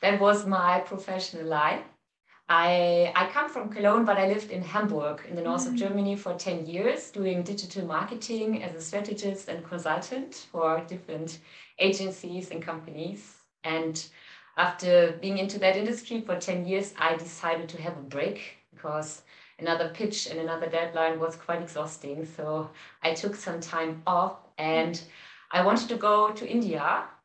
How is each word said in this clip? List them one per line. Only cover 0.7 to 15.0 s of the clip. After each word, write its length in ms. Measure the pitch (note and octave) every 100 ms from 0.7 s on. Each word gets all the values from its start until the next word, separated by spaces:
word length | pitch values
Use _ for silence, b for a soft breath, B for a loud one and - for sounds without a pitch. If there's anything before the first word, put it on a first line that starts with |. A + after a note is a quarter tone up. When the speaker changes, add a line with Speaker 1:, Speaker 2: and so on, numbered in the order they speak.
| F3+
Speaker 1:
professional 640 | - G3 - F#3 F#3 E3+ D#3+
life. 360 | D3+ D#3 - - _ _ _ b b -
I, 640 | E3+ F3 F3+ F3 F3 F3
I 120 | F3 F#3+
come 200 | C#4+ D4+
from 220 | B3+ G#3+
Cologne, 340 | G#3 G3+ G#3+
but 140 | A3+ F#3+
I 80 | F#3+
lived 240 | G#3 -
in 120 | F#3
Hamburg 600 | F3 G#3 G#3 D3+ D3 D3+ -
in 80 | F3
the 60 |
north 240 | E3+ E3+ -
of 80 |
Speaker 2:
Mm. 40 | A#3+
Speaker 1:
Germany 380 | G3 G3+ G3 G3+
for 180 | F#3
ten 320 | F3 F#3+ E3+ D#3+
years, 440 | F3 A3+ C#4+ -
doing 320 | G#3 F#3+ F3+
digital 440 | F3 G3+ F3+ G3 E3+
marketing 760 | D#3 G3 A#3 - A3+ G#3+ G#3+
as 120 | F3+
a 60 | E3
strategist 680 | - G3+ G#3 G#3 G3+ F#3+ -
and 160 | E3+
consultant 840 | - F3+ E3 E3 F3+ B3+ C#4 - -
for 320 | F3 E3 E3 E3+
different 500 | F3+ - E3 D#3+ - B B B B
agencies 720 | F#3+ G3 F#3+ F#3 F3+ F3+ F3
and 100 | E3
companies. 720 | E3 D#3+ D#3+ D3 E3+ G3+ - - _ _
And 400 | D#3+ D#3+ E3 D#3 - B B B B -
after 560 | F3 - F3+ F3